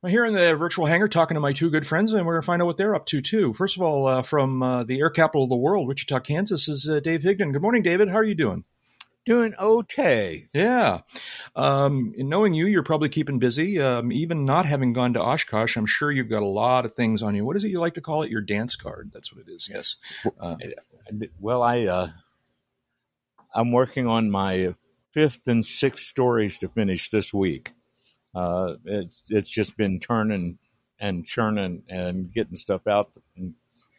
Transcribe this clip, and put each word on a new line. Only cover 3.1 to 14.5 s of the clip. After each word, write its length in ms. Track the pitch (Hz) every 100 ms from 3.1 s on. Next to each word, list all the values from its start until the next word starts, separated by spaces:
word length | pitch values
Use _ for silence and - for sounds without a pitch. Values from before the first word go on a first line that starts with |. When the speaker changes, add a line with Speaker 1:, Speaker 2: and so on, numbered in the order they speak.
| 151
Speaker 1:
too. 320 | 135 220 165
First 220 | 110 185 180
of 60 |
all, 260 | 175 143 135
uh, 140 | 127
from, 420 | 127 151 135 131
uh, 200 | 127 127 117
the 160 | 127
air 80 | 160
capital 340 | 160 160 156
of 60 | 131
the 80 | 127
world, 320 | 139 202 127
Wichita, 300 | 139 - 131
Kansas, 480 | - 151 208 165 -
is, 180 | 143 147
uh, 140 | 151
Dave 200 | 156 165
Higdon. 300 | 165 196 175
Good 100 | 139
morning, 200 | 196 240
David. 260 | 175 180 208
How 80 | 196
are 80 |
you 100 | 220
doing? 300 | 180 127 90 - _ _ _ - _ -
Speaker 2:
Doing 300 | 240 226 -
okay. 880 | 202 226 220 - 233 120 98 80 -
Speaker 1:
Yeah. 480 | 143 208 247 170 90 - - - - -
Um, 600 | - 139 139 139 139 113 -
in 140 | 135
knowing 240 | 175 214
you, 120 | 156 185
you're 140 | 196
probably 280 | - 156 151
keeping 300 | - 147 135
busy. 420 | 123 123 175 190
Um, 320 | 135 120 120
even 320 | 151 165 165
not 200 | 135